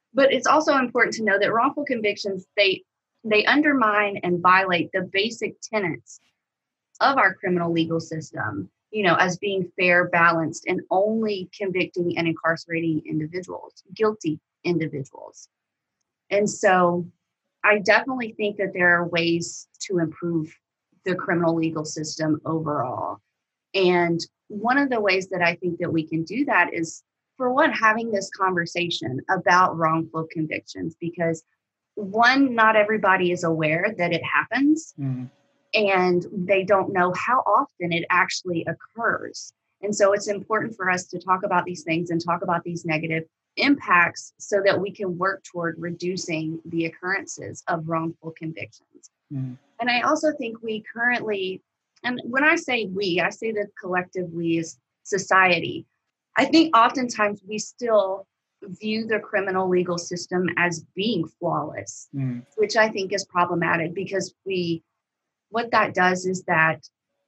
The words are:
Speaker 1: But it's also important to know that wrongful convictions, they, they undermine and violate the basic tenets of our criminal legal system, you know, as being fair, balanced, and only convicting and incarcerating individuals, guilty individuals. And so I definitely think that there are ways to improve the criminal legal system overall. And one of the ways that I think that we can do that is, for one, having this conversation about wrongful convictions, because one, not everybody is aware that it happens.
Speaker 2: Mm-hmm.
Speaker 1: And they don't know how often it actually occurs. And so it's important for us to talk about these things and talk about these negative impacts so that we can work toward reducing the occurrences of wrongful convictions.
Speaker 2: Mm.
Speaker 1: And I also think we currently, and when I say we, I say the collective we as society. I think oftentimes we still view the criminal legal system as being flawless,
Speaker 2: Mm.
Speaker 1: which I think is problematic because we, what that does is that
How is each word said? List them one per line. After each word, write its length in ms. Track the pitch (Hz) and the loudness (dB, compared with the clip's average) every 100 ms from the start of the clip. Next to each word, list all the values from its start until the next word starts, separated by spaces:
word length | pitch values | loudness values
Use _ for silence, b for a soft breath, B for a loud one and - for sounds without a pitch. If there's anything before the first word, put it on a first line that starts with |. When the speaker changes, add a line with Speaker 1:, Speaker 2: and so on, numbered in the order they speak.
| _ | _
Speaker 1:
But 180 | 233 269 | 2 4
it's 140 | 254 233 | 4 4
also 320 | 294 311 277 | 4 4 2
important 380 | 247 240 220 220 | 2 2 0 0
to 80 | |
know 160 | 214 196 | 0 2
that 120 | 196 | 2
wrongful 340 | 220 269 294 285 | 2 2 0 -4
convictions, 600 | 240 208 208 208 185 - - | -2 -2 -2 -4 -6 -4 0
they, 280 | 196 - - _ _ _ | 2 0 -6 _ _ _
they 220 | 226 214 - | 0 2 4
undermine 720 | 269 302 285 220 208 202 196 | 4 4 4 4 4 2 0
and 200 | 180 175 | -2 2
violate 500 | 180 185 190 175 156 | 6 4 4 0 0
the 80 | 190 | -4
basic 580 | 180 196 220 226 208 - | -2 -2 -2 -2 -8 -8
tenets 580 | - 220 180 147 - - _ _ _ _ _ _ _ - | -6 -4 -2 -6 -12 -20 _ _ _ _ _ _ _ 0
of 160 | 240 269 | 2 4
our 160 | 196 | 2
criminal 380 | 185 190 180 170 | 2 -2 0 2
legal 300 | 165 165 165 | 0 0 -2
system, 680 | 160 156 - - 107 101 92 _ _ | -4 -10 -10 -8 -6 -6 -10 _ _
you 120 | 214 | -2
know, 120 | 190 160 | 2 4
as 220 | 185 165 | 2 0
being 340 | 208 190 175 - | -4 -4 -4 0
fair, 300 | 180 175 175 | 4 4 4
balanced, 560 | 170 170 165 156 - - | 4 4 2 -2 -4 -6
and 140 | 185 - | -6 -2
only 580 | 185 208 226 220 196 180 - | 0 2 0 -2 -4 -8 -8
convicting 600 | 196 180 170 185 175 165 | -4 -2 -4 -4 -4 -2
and 100 | 165 | -2
incarcerating 760 | 160 160 165 - 165 165 156 - | -2 -2 -4 -4 -4 -2 -2 -2
individuals, 800 | 156 156 180 185 175 - - _ 190 | -4 -4 -6 -10 -12 -14 -20 _ -2
guilty 420 | 214 214 165 156 _ _ 175 | -2 0 -4 -6 _ _ -2
individuals. 840 | 170 156 139 135 - - - - _ _ _ _ _ _ _ - | -2 -2 -6 -10 -14 -20 -20 -20 _ _ _ _ _ _ _ -4
And 200 | 196 208 | 0 0
so 580 | - 208 185 175 175 175 - _ _ _ _ | 2 4 6 4 2 -4 -12 _ _ _ _
I 160 | 202 214 | 2 4
definitely 540 | 196 214 269 254 220 | 4 4 2 -4 -6
think 240 | - 208 202 | -4 -4 -2
that 160 | 190 | -4
there 240 | 190 180 175 | 2 4 4
are 100 | 175 | 2
ways 600 | 170 170 170 165 - - - | 0 2 0 -2 -10 -18 -14
to 160 | - 175 | -4 0
improve 540 | 160 156 170 165 156 - _ _ _ _ 185 | -2 -2 -4 -2 -4 -10 _ _ _ _ -4
the 100 | 180 | -4
criminal 400 | - 170 170 165 | 0 0 2 2
legal 300 | 160 160 151 | 0 -2 -6
system 560 | 156 156 - 156 151 - | -8 -8 -4 -2 -2 -2
overall. 760 | 160 156 147 127 107 - 98 _ _ _ _ _ | -4 -2 -4 -4 -4 -8 -10 _ _ _ _ _
And 460 | 196 180 175 170 170 - _ - | 2 4 4 2 0 -4 _ -14
one 280 | 208 226 269 | -4 0 2
of 120 | 277 | 2
the 100 | 240 | 0
ways 300 | 202 190 190 | 0 0 -2
that 120 | 180 | 0
I 140 | 175 175 | 0 0
think 240 | 180 170 | -4 -4
that 140 | 170 | -2
we 120 | 165 156 | -2 -2
can 180 | 160 | -4
do 200 | 160 220 285 | -4 -4 2
that 280 | 196 175 | 2 2
is, 280 | - 165 - _ _ _ - | -2 -6 -10 _ _ _ -6
for 160 | 254 | 0
one, 180 | 254 311 | 2 2
having 400 | 220 220 220 233 | 4 2 2 -2
this 180 | 202 190 - | -4 -4 -2
conversation 880 | 190 180 170 175 175 - - 131 - | 0 0 -2 -2 -4 -4 -6 -4 -2
about 480 | 185 185 180 185 160 | 0 4 4 4 2
wrongful 500 | 160 165 160 160 160 | 0 0 -2 -6 -6
convictions, 680 | 170 156 - - 190 170 - | -6 -4 -6 -10 -8 -8 -8
because 460 | 165 175 165 160 - _ _ _ _ - | -8 -2 -2 -2 -10 _ _ _ _ -10
one, 600 | 196 208 233 269 269 226 | -4 2 4 6 4 4
not 200 | 220 220 | 4 6
everybody 560 | 208 220 190 190 180 | 4 2 2 4 2
is 140 | 175 170 | 0 0
aware 480 | 160 151 160 208 170 | 0 0 0 -2 0
that 140 | 170 | 0
it 120 | 165 | -2
happens. 720 | - 147 151 233 285 311 - - | 0 -2 0 2 2 2 -2 -8
Speaker 2:
Mm-hmm. 260 | 135 127 127 _ _ _ _ | -6 -6 -8 _ _ _ _
Speaker 1:
And 520 | 220 202 190 180 175 - | 0 2 4 4 2 0
they 320 | 196 180 196 | -4 0 2
don't 300 | 190 196 185 | 4 2 2
know 200 | 185 180 180 | 2 2 0
how 240 | - 254 | 0 0
often 520 | - 214 285 - 175 | 4 2 2 -4 -4
it 140 | 170 - | -2 0
actually 560 | 180 185 - 185 165 156 | 2 0 -2 -4 -4 -4
occurs. 880 | 165 - 226 226 - 57 - - - _ _ | -8 -10 -4 -2 -2 -6 -14 -16 -20 _ _
And 140 | 196 208 | -4 2
so 180 | 196 | 2
it's 140 | 202 208 | 2 -2
important 480 | 202 - 214 220 214 | -6 -4 -4 -4 -4
for 140 | 185 | -2
us 160 | 180 - | -2 -4
to 120 | 175 | -8
talk 240 | 190 185 | -2 -2
about 220 | 202 180 170 | 0 0 0
these 180 | 180 | -4
things 260 | - 160 170 | -4 -2 -2
and 140 | 165 | -2
talk 180 | 170 175 | -2 -2
about 220 | 185 170 | -2 -4
these 220 | 175 170 170 | -4 -8 -4
negative 380 | 156 165 160 160 _ _ - | -4 -2 -6 -8 _ _ -2
impacts 760 | 254 285 - 175 170 - - - | 2 2 2 2 2 -2 -14 -18
so 220 | - 202 196 | -2 0 2
that 140 | 180 | 2
we 120 | 196 | -2
can 260 | 190 196 170 | -6 -6 -2
work 260 | 185 190 | -4 -4
toward 320 | - 175 165 165 | -8 -6 -6 -6
reducing 800 | 170 170 175 185 - 160 156 160 170 | -8 -6 -6 -6 -6 -4 -4 -6 -6
the 200 | 165 165 | -4 -4
occurrences 800 | - 180 190 - - - 165 - | -6 -4 -4 -6 -12 -14 -10 -6
of 200 | 170 160 | -4 -2
wrongful 440 | 165 165 165 160 | -4 -4 -8 -14
convictions. 800 | 160 160 160 104 - _ _ - _ - | -10 -10 -10 -14 -18 _ _ -20 _ -12
Speaker 2:
Mm. 240 | 139 127 123 _ - | -8 -8 -10 _ -6
Speaker 1:
And 100 | 247 | -2
I 120 | 240 | 0
also 320 | 240 302 311 294 | 2 2 0 -2
think 200 | 233 226 | -6 -8
we 220 | 226 214 - | -8 -8 -8
currently, 680 | 226 240 240 214 202 185 190 _ _ _ _ | -4 -2 0 -2 -4 -4 -8 _ _ _ _
and 180 | 233 247 233 | -6 -6 -4
when 180 | 262 | 2
I 120 | 302 330 | 4 2
say 300 | 294 240 196 | 0 -2 -2
we, 360 | 185 202 175 | -2 0 2
I 60 | 165 | 0
say 220 | - 226 | -2 -4
the 160 | 208 202 - | -4 -4 -8
collective 500 | 185 180 180 190 170 | -4 -4 -4 -6 -6
we 280 | 165 170 165 | -4 -2 0
as 180 | 160 - _ _ | -2 -10 _ _
society. 840 | - 196 185 190 185 170 - - - _ _ _ _ - | -6 -4 2 4 4 2 -2 -8 -12 _ _ _ _ 0
I 100 | 269 | 4
think 300 | 320 320 226 | 6 6 6
oftentimes 680 | 240 277 247 220 208 208 190 | 6 4 -4 0 -2 -2 -8
we 100 | 214 | -10
still 720 | - - 240 214 190 196 - _ _ _ | -10 -6 2 2 2 -2 -10 _ _ _
view 460 | - 180 214 220 220 | -18 -8 -4 -4 -2
the 120 | 214 | -4
criminal 500 | - 202 196 185 185 | -2 -2 0 0 2
legal 280 | 180 175 170 | 2 0 -4
system 500 | - 175 - 180 180 - | -6 -10 -4 -2 -2 0
as 280 | 175 165 - 180 | -2 -2 -8 -4
being 300 | 214 190 160 - | -2 -2 -4 -6
flawless, 720 | 170 156 151 - 98 - - 139 | -4 -2 -4 -8 -12 -16 -12 -6
Speaker 2:
Mm. 300 | 131 120 - - | -4 -6 -8 -2
Speaker 1:
which 180 | 208 226 | 0 2
I 140 | 220 | 2
think 240 | 214 190 | 0 -4
is 120 | 196 - | -4 -2
problematic 680 | 175 180 170 165 170 165 | 0 0 0 0 0 -2
because 400 | 185 185 196 185 - 196 | -6 -6 -4 -6 -10 -6
we, 380 | 190 170 160 - _ _ _ _ _ _ | -2 -2 -4 -8 _ _ _ _ _ _
what 220 | 220 233 | -6 0
that 220 | 233 208 | 0 2
does 320 | 185 180 180 180 | 2 2 2 -2
is 180 | 185 | -4
that 440 | - 165 160 151 - _ _ _ | 0 2 2 0 -10 _ _ _